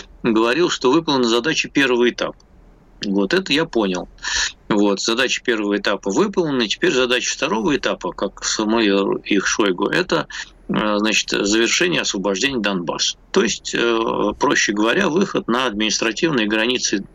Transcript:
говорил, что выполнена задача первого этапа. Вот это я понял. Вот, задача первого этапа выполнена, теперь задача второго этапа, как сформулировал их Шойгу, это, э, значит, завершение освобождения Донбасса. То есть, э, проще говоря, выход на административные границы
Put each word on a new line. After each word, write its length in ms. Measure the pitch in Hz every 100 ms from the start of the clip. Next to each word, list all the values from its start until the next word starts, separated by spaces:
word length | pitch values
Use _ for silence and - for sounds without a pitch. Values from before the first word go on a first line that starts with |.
| - -
говорил, 480 | 127 110 117 135 175
что 220 | - 131
выполнена 360 | 151 160 135 120
задача 400 | 117 117 160 -
первого 420 | - 135 123 120
этапа. 260 | - 80 - - - - - - - 104
Вот 280 | 98 98
это 200 | 180 190
я 120 | 143 165
понял. 420 | 117 101 90 85 - - - - - -
Вот, 340 | 104 101 98
задача 400 | - 117 127 -
первого 340 | - 113 104 104
этапа 340 | 101 98 101
выполнена, 560 | 101 208 196 165 135 110
теперь 240 | - 175
задача 400 | 135 127 123 -
второго 420 | - 135 208 196 143
этапа, 360 | 113 95 90
как 320 | - 101 -
сформулировал 720 | - - 107 113 107 98 98 107
их 320 | - 101 -
Шойгу, 400 | - 104 90 101
это, 400 | 160 185 160 143 - - - -
э, 300 | - 107 104
значит, 320 | 107 104 -
завершение 720 | 117 104 110 120 - 180 156
освобождения 580 | - 104 98 95 135 131
Донбасса. 580 | 101 95 82 - - - -
То 100 | -
есть, 320 | 117 - -
э, 600 | - 117 113 117 - 104 107
проще 360 | 135 139 -
говоря, 360 | 104 107 147 196
выход 380 | 156 196 143 98
на 180 | 120 127
административные 800 | 104 107 95 110 107 165 123 104
границы 580 | 110 113 - - 101 -